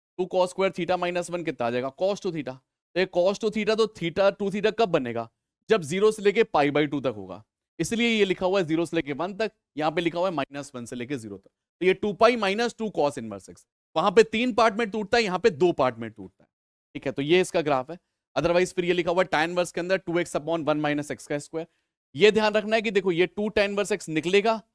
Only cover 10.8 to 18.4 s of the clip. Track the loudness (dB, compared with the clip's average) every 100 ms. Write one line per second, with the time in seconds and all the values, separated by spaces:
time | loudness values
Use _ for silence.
10.8 | -10 -10 -8 -8 -10 -16 -18 _ _ _
11.8 | 0 2 -2 4 4 4 0 -2 -2 -4
12.8 | -6 -2 -2 -2 -10 -12 -14 -20 _ _
13.8 | _ 0 4 6 4 2 0 2 2 2
14.8 | -4 -4 0 0 0 0 0 2 2 4
15.8 | 0 0 -8 -12 -18 _ _ _ _ _
16.8 | _ -10 -6 -4 2 2 4 0 0 0
17.8 | -2 -12 _ _ _ -2